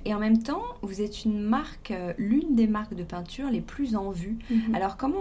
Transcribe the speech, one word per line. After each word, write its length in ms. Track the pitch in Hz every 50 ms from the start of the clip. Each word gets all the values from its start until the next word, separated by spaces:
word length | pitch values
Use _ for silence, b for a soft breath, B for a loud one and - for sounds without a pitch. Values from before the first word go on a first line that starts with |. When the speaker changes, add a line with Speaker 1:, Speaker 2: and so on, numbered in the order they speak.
| -
Speaker 1:
et 100 | 190 208
en 40 | 208
même 240 | 214 214 226 226 226
temps, 200 | - 294 381 466 494 494 -
vous 220 | - 202 190 190 208
êtes 220 | 208 208 - -
une 160 | 220 214 208
marque, 500 | 208 214 233 277 311 - - - - -
euh, 240 | 202 180 180 175 175 -
l'une 360 | 220 202 233 294 339 330 269
des 140 | 226 226 214
marques 260 | 214 214 214 - -
de 100 | 180 175
peinture 460 | - - 175 175 - - - 277 277
les 100 | 233 175
plus 340 | - - - - 285 247 220
en 160 | 208 190 196
vue. 280 | 196 170 175 202 226 226 - -
Speaker 2:
Mhm. 260 | 240 226 220 226 220
Speaker 1:
Alors, 220 | 185 190 196 -
comment 220 | - 269 277 339 392